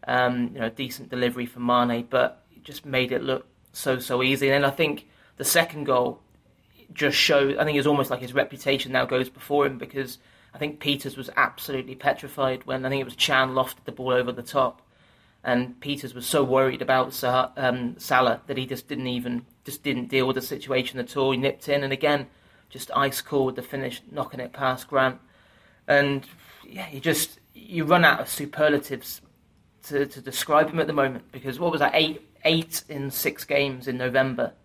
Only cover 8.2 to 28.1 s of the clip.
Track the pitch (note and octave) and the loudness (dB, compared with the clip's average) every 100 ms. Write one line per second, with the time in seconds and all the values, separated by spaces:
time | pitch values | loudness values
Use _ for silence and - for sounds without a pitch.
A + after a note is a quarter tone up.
8.2 | B2 C3 - C#3 C#3+ C3+ - B2+ B2+ C3 | -2 0 -2 -2 0 0 2 0 2 0
9.2 | B2+ - - D3 C#3 B2+ B2+ C#3 B2+ - | 0 -6 0 2 2 0 -10 -8 -8 -10
10.2 | _ _ _ B2 D3 D3 D3 C#3+ C#3+ C3+ | _ _ _ -8 -8 -4 -2 -2 -4 -10
11.2 | B2 - C3+ - - C3+ B2+ C3 F3+ - | -6 0 0 -2 -8 -8 -8 -2 0 0
12.2 | C#3 - C3+ B2+ - C3 C3 C#3 B2+ - | -6 -2 -2 -2 -4 -4 -2 -2 -4 -2
13.2 | - C3+ C3 C3 B2+ - - - B2+ B2+ | 2 4 4 2 0 -4 -14 -8 0 2
14.2 | B2 B2 A#2+ C#3+ B2+ - _ _ _ _ | 0 -6 -2 0 0 -2 _ _ _ _
15.2 | _ _ - B2 B2 - C#3+ C#3+ C3 B2 | _ _ 0 0 0 -8 -8 -8 -8 -10
16.2 | A#2+ D#3 C3+ C3 C3 - - C3 B2+ - | -2 2 4 4 4 0 2 2 2 -2
17.2 | B2+ B2+ C3 - B2+ B2 A#2+ A#2+ - B2+ | 0 2 0 0 -2 0 -4 -8 0 4
18.2 | B2+ A2+ - C3 C3 B2+ - C#3+ B2+ B2 | 4 0 -4 -6 -6 -8 -8 -6 -4 -4
19.2 | B2 A#2+ A#2+ _ - - D3 B2+ A#2+ C3+ | -4 -6 -8 _ -14 -8 -4 -4 0 2
20.2 | B2+ C3 B2+ C#3 - C3 B2+ C3 B2 C#3+ | 2 0 -4 -10 -2 -2 -2 -6 -6 0
21.2 | C3+ B2+ C3+ - - C#3+ C#3 C3+ D3+ D3 | 0 2 0 -2 -2 -2 0 0 2 0
22.2 | - _ _ _ _ B2+ - - C#3 C3+ | -2 _ _ _ _ -16 -4 0 0 -2
23.2 | - C#3+ C3 C3 - C#3 C3+ - - D3 | -2 0 0 -2 -8 -6 -6 -10 -12 -8
24.2 | B2+ C3 A#2+ - C3+ B2+ - C#3 C3 B2 | -8 -8 -12 -2 -2 -2 -2 2 2 0
25.2 | _ _ _ _ _ _ - C#3+ C#3 C#3 | _ _ _ _ _ _ 2 4 4 0
26.2 | - - - - - - F3+ C#3 E3 D3+ | -6 -20 -20 -20 -18 -14 -12 -4 0 0
27.2 | - - _ - - E3+ D3+ F3 D#3+ | 0 -8 _ -20 -8 -4 4 6 8